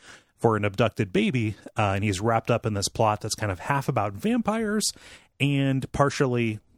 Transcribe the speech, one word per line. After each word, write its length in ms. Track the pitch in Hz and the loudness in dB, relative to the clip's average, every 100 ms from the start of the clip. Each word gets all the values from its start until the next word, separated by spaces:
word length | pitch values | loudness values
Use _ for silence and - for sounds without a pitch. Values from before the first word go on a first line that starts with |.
| - - _ _ | -20 -20 _ _
for 200 | 117 107 | 2 2
an 100 | 104 | 0
abducted 480 | 98 113 - 101 | 2 0 0 -2
baby, 400 | 180 214 127 110 101 - - | 0 0 0 -2 -6 -8 0
uh, 140 | 104 | 0
and 100 | 98 | 2
he's 160 | 107 92 | 0 0
wrapped 300 | 113 113 - | 0 0 2
up 160 | 117 113 | 0 0
in 80 | |
this 140 | 101 98 | -2 -4
plot 340 | - 110 107 | 2 2 2
that's 120 | 110 - | -4 -4
kind 140 | 104 | -4
of 100 | 90 | -6
half 280 | - 143 131 | -2 0 0
about 240 | 120 104 | -2 -2
vampires 800 | 101 208 247 208 220 214 214 - - - - _ _ | -2 -2 0 0 -2 -2 -2 -4 -6 -20 -20 _ _
and 500 | 139 139 139 131 131 | 0 2 2 0 -2
partially, 640 | - 139 - 135 123 117 107 _ | 2 2 2 0 2 0 -2 _